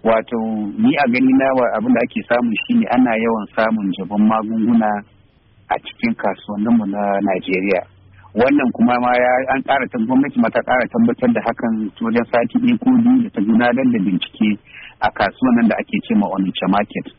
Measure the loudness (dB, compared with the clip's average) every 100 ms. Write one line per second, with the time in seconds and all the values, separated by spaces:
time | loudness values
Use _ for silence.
0 | 2 0 0 -6 -4 -4 -6 0 0 2
1 | 0 2 2 2 2 0 0 -2 0 0
2 | 0 -6 -2 -2 0 -4 0 0 2 2
3 | 2 2 -2 -2 -4 -2 0 0 -4 -6
4 | -6 0 2 2 -2 -2 2 2 2 -2
5 | -8 _ _ _ _ _ _ -8 -8 -6
6 | -4 -2 -4 -6 -10 -4 2 2 0 -2
7 | -2 0 -2 -4 -2 -4 0 -2 -2 _
8 | _ -20 -10 0 2 2 0 0 2 2
9 | 2 2 2 2 0 -4 -2 -2 -2 -4
10 | 0 2 0 0 0 0 0 -2 0 0
11 | 0 2 0 0 -2 -4 -4 -4 -6 -6
12 | -2 -2 0 -2 0 0 0 0 2 4
13 | 4 4 0 -2 0 2 2 2 0 0
14 | 0 -2 -6 -2 -2 -2 -8 -20 -20 -4
15 | -4 0 -2 0 2 4 2 0 -4 -6
16 | 0 0 0 -2 -4 -2 -2 0 -2 -8
17 | -12